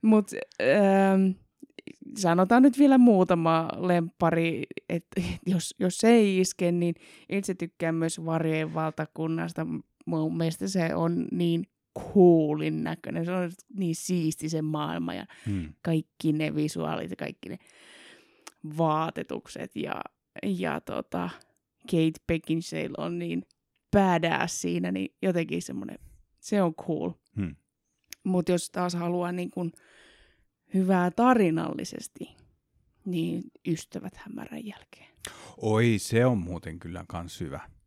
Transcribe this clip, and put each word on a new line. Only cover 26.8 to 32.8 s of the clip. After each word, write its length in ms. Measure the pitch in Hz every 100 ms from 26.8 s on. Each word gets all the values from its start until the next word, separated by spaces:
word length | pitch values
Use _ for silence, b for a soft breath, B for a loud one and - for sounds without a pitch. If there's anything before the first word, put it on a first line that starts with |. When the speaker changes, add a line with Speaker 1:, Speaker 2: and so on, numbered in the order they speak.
| - 156 87 - _ -
Speaker 2:
Hmm. 200 | 92 73 _ _ _ _ _ -
Speaker 1:
Mut 260 | - 185 175
jos 200 | 180 -
taas 240 | - 180
haluaa, 380 | 175 170 175 175
niin 200 | 180 175
kun, 200 | - 170 - b b b b b b b _ _
hyvää 380 | 190 185 185 180
tarinallisesti, 1200 | 175 240 247 185 160 165 - - - - - - _ _ _ _ _